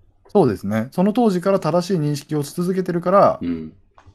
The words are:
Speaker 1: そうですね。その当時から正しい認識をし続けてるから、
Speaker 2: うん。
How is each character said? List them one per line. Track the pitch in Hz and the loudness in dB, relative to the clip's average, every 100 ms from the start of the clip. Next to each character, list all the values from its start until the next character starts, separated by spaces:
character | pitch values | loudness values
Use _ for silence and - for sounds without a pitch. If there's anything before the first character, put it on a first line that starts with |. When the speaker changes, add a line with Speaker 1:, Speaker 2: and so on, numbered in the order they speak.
| _ _ _ | _ _ _
Speaker 1:
そ | 208 | 2
う | 135 | 2
で | 95 | 0
す | 98 | -4
ね。 | 110 120 | -4 -4
そ | - | 0
の | 196 | 0
当 | 247 226 | 2 0
時 | 180 | 0
か | 190 | 0
ら | 196 | 0
正 | 156 175 175 | 0 -2 0
し | 180 | -2
い | |
認 | 147 147 | -2 -4
識 | - 151 | -4 -6
を | |
し | 143 | -4
続 | - 175 185 | -6 -4 -2
け | |
て | 180 | -2
る | 170 | -4
か | 175 | 2
ら、 | 196 127 - | 4 4 2
Speaker 2:
う | 87 | -6
ん。 | 82 78 _ _ _ - | -6 -10 _ _ _ -20